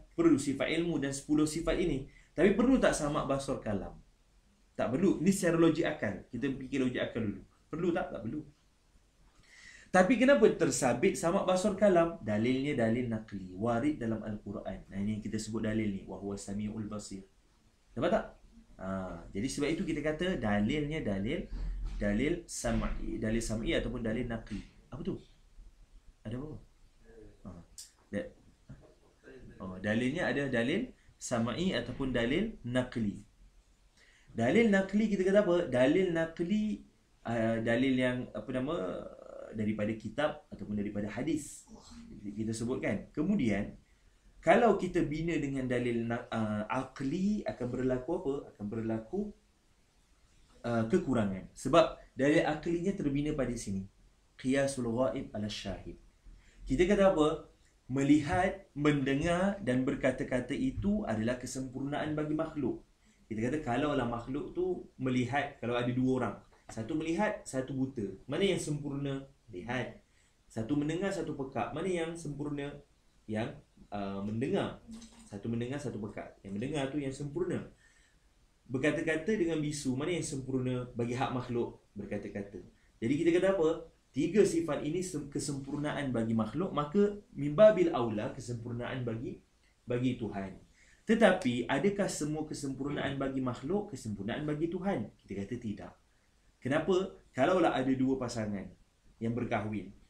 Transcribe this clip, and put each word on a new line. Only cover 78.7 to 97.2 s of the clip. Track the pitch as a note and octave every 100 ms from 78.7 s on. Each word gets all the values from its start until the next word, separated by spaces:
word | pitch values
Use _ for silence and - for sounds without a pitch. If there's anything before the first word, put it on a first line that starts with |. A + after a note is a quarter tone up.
| B2+ D#3 E3+ D#3+ D#3 G#3+
dengan | G#3+ E3 D#3
bisu, | D3 D3 C3+ C3
mana | D#3+
yang | F3 -
sempurna | C3+ B2+ C3 B2+ B2 B2
bagi | A2+ A#2 B2
hak | B2
makhluk | B2+ A#2+ A#2+ - - _ G2+
berkata-kata? | G2 G#2 G#2 G#2 - F2+ - - _ _
Jadi | A#2 D3
kita | E3+ F3
kata | F#3+ G3
apa? | D#3+ E3 - _ _
Tiga | B2+ D#3+ G3+
sifat | F#3 E3 D#3+ C3+
ini | D3 F3 F3+
sem-, | - C#3
kesempurnaan | D3 D3+ C#3 C#3 D3 D3 C#3+ C3+
bagi | A#2 A2+
makhluk, | A2+ A2 C#3+ G3
maka | C#3+ D3 G3+ G#3 G3+ -
mimbabil | C#3 C#3+ D3+ G#3+ F#3 E3
aula | B2+ A#2 G#2 A#2+
kesempurnaan | - A#2 A#2 A2+ A#2 A#2+ C3 A#2+
bagi, | A2+ D#3+ - _ _ _ _ -
bagi | B2 B2+ B2
Tuhan. | G#2 G2+ F#2+ F2 - _ _ _ -
Tetapi | A3 G3+ F#3 B2 A#2+ -
adakah | C#3+ G3+ - C3+
semua | - D3 D#3 D3+
kesempurnaan | - C3+ C3 C#3+ C#3 C#3 C#3
bagi | C3+ C3+
makhluk, | B2+ A#2+ C#3 G3 G3+
kesempurnaan | B2+ A2 G2+ G2 B2 D3+
bagi | D3+ E3
Tuhan? | F3+ F#3+ D#3 G#2
Kita | - - G2 G2
kata | A#2+
tidak. | G#2+ F#2 F2 - _ _ _ _ _ _
Kenapa? | B2+ D3 - F#3 F#3+ -